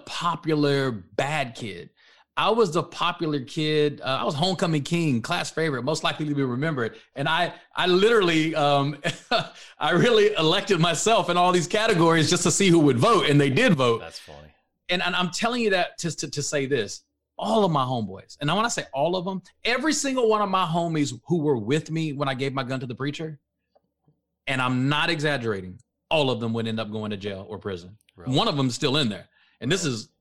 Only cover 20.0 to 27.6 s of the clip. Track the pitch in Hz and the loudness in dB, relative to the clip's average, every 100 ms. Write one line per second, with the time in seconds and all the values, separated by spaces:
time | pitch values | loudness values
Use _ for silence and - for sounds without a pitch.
20 | 277 262 226 214 202 185 175 170 170 160 | -2 0 2 2 2 0 0 0 0 0
21 | 139 120 - 170 147 127 104 151 156 160 | -2 -4 -2 0 2 0 0 -2 -2 -4
22 | 160 139 139 131 135 131 123 131 123 117 | -4 -4 -4 -2 -4 -4 -6 -6 -8 -8
23 | 143 143 160 151 _ _ _ _ _ _ | -8 -6 -10 -12 _ _ _ _ _ _
24 | _ _ _ _ - 131 127 127 131 147 | _ _ _ _ -4 -2 0 0 0 0
25 | 170 165 151 139 117 98 92 92 _ _ | 0 0 0 -2 -2 -6 -8 -16 _ _
26 | - 156 135 117 117 117 113 113 107 110 | -2 0 2 0 -2 -4 -4 -4 -6 -6
27 | 107 101 101 95 101 101 | -6 -6 -8 -10 -12 -10